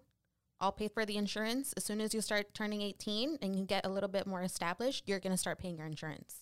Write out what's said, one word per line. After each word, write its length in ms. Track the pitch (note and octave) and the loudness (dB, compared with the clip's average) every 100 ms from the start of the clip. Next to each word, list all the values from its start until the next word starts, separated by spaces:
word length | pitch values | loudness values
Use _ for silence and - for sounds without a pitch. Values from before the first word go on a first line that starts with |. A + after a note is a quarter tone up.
| - _ _ _ _ _ | -8 _ _ _ _ _
I'll 120 | F#3+ | 0
pay 160 | G3 G#3+ | 0 -2
for 180 | - G#3+ | 0 0
the 100 | G#3 | 2
insurance. 560 | G3+ G#3 A3 B3 C#4 | 0 2 0 0 0
As 100 | - | -2
soon 180 | - G#3 | -2 0
as 120 | G#3+ | 2
you 80 | A3 | 0
start 320 | G#3 G#3 G3+ | 2 0 0
turning 280 | - G#3 G#3 | -2 -2 0
eighteen 560 | G#3 G3 - G#3 C4+ D#4+ | -2 -4 -2 0 0 0
and 140 | G3 F#3+ | 0 0
you 100 | F#3+ | 2
get 180 | G3 F#3+ | 2 2
a 40 | |
little 200 | F#3+ G3 | 0 0
bit 160 | G3 G3 | 0 0
more 140 | F#3 | 0
established, 640 | F#3 - E3+ F#3 B3 C#4 - | -2 0 0 2 0 0 0
you're 120 | G3 | 0
gonna 180 | F#3+ F#3 | 2 2
start 200 | - - | 2 -2
paying 180 | F3+ E3 | -4 -6
your 80 | D#3 | -6
insurance. 540 | D#3 D#3 - - - | -4 -6 -8 -12 -14